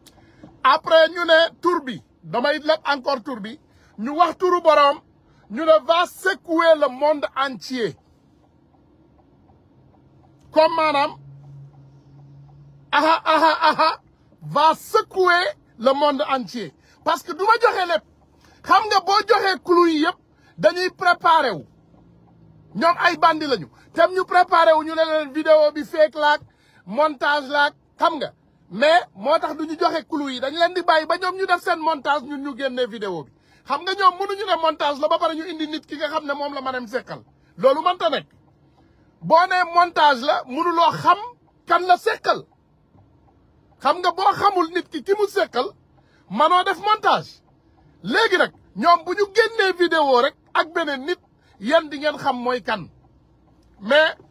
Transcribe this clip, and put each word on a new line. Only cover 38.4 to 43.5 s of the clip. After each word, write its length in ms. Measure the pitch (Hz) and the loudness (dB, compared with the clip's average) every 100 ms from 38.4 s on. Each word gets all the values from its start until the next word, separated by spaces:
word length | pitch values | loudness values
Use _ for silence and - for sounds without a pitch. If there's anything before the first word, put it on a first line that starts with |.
| _ _ _ _ _ _ _ _ | _ _ _ _ _ _ _ _
Boo 240 | 165 320 370 | 2 4 4
nee 160 | 370 349 | 2 0
montage 460 | 339 349 - 302 262 | 2 2 4 2 2
la, 220 | 285 370 254 | 0 -2 -2
mënuloo 460 | 262 349 330 330 | -4 -2 2 2
xam 260 | 156 277 381 466 - _ _ - | 2 2 2 0 -18 _ _ -2
kan 140 | 339 370 | 0 2
la 100 | 359 | 0
seqal. 480 | 440 - - 233 - _ _ _ _ _ _ _ _ _ _ | 0 -4 -2 -4 -6 _ _ _ _ _ _ _ _ _ _